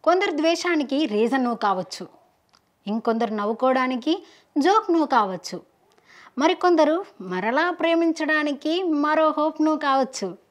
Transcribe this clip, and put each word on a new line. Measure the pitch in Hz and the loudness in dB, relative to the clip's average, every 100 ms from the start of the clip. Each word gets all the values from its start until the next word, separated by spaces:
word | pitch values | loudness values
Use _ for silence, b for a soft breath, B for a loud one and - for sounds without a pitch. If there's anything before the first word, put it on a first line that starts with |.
కొందరు | - 370 403 | 4 2 2
ద్వేషానికి | 311 320 339 359 330 254 269 302 | 0 0 0 0 -2 -2 -2 -2
రీజన్ | 208 226 262 | 0 0 0
నువ్వు | 247 233 | -2 0
కావచ్చు, | 208 185 185 - 185 _ _ _ _ _ _ _ - | -2 -2 -6 -12 -16 _ _ _ _ _ _ _ -6
ఇంకొందరు | 220 233 226 226 | -4 -2 -2 -2
నవ్వుకోవడానికి | 214 208 226 254 262 254 254 302 370 B B B 302 | -2 -4 0 2 2 0 -2 -2 -4 B B B 0
జోక్ | 294 427 415 | 4 4 2
నువ్వు | 339 294 | 0 2
కావచ్చు, | 254 202 180 - 175 _ _ _ B B B B - | 2 0 -4 -10 -14 _ _ _ B B B B -2
మరికొందరు | 302 339 359 330 302 320 403 _ | 0 2 2 4 4 2 -4 _
మరలా | 185 185 208 262 339 | -8 -4 -2 -2 -2
ప్రేమించడానికి | 349 330 330 330 320 302 311 302 285 302 339 | -2 0 2 0 0 0 0 0 -4 -4 -2
మరో | 370 294 294 311 311 302 | -2 0 0 2 2 2
హోప్ | 311 311 | -2 0
నువ్వు | 311 311 | 0 0
కావచ్చు. | 285 269 262 - 190 180 _ | 0 0 0 -4 -8 -10 _